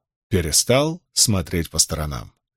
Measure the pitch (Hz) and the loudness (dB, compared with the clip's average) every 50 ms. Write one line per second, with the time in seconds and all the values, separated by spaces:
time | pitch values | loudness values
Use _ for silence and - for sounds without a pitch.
0 | _ _ _ _ _ - - 92 82 78 - - - - 120 135 147 160 160 175 | _ _ _ _ _ -2 -2 0 0 0 0 0 2 4 4 4 4 2 -2 -6
1 | _ _ - - - - 104 92 85 - - 87 80 - - 76 - - 80 78 | _ _ -2 0 0 2 2 0 0 0 -2 -2 -2 -2 0 0 0 0 -2 -6
2 | 76 73 69 60 52 - _ _ _ _ _ | -6 -6 -6 -8 -12 -14 _ _ _ _ _